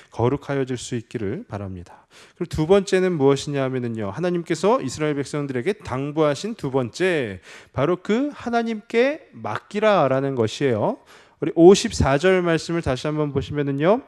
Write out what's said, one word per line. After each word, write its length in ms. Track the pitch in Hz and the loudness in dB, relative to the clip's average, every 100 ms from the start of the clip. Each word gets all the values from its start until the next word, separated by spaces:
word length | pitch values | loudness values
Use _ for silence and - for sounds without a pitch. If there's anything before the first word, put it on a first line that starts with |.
| - | -12
거룩하여질 640 | - 117 139 - 139 131 123 | -2 0 0 -4 -4 -4 -6
수 180 | - 123 | -6 -8
있기를 500 | - 123 98 151 240 | -8 -8 -6 -8 -8
바랍니다. 580 | 110 98 92 85 - _ - - - | -10 -10 -12 -16 -20 _ -20 -16 -10
그리고 100 | 175 | -6
두 220 | - 156 | -2 4
번째는 460 | 202 190 190 185 | 4 4 0 0
무엇이냐 500 | 170 135 139 147 143 | 2 2 2 0 -4
하면은요, 480 | 131 131 120 113 101 | -4 -4 -6 -6 -6
하나님께서 680 | 104 180 175 170 165 190 254 | -4 -4 -2 -4 0 2 0
이스라엘 340 | 131 156 151 143 | -2 -4 -2 -2
백성들에게 580 | 135 151 143 127 117 | -4 -6 -4 -4 -4
당부하신 840 | 127 - 127 143 147 151 143 208 233 | -6 -6 -6 -4 0 0 0 -6 -8
두 140 | 143 | -4
번째, 720 | 135 117 - 185 165 113 92 - - - | -2 -2 -2 -2 0 -4 -8 -14 -20 -10
바로 240 | - 147 180 | -4 -2 -2
그 320 | - 220 285 | -2 -2 -4
하나님께 960 | 254 240 233 226 220 - 226 262 311 - | -8 -4 -4 -4 -8 -4 0 0 -2 -12
맡기라라는 1040 | - 110 107 - 202 214 196 135 131 139 135 | -12 -8 -8 -6 0 2 4 4 2 0 0
것이에요. 640 | 110 - 139 107 147 262 _ - _ - | -2 0 0 0 0 -4 _ -20 _ -8
우리 120 | 151 170 | -2 8
오십사 640 | 170 196 - - 135 143 | 10 10 4 0 2 4
절 240 | 185 185 | 4 2
말씀을 400 | 175 160 - 170 | 2 0 -2 -4
다시 240 | 156 127 151 | -2 -4 -2
한번 240 | 151 147 | -2 -2
보시면은요, 720 | 135 - 147 139 139 160 233 | -2 -4 -4 -2 0 2 2